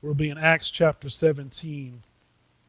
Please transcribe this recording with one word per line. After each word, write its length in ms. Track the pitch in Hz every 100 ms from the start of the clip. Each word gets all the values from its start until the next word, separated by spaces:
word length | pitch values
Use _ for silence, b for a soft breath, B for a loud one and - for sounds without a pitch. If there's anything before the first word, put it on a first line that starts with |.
We'll 120 | 151
be 160 | 143 151
in 80 | 147
Acts 320 | 160 165 -
chapter 380 | - 160 - 143
seventeen. 920 | - 160 143 135 - 160 147 131 120 _ _ _ _ _ _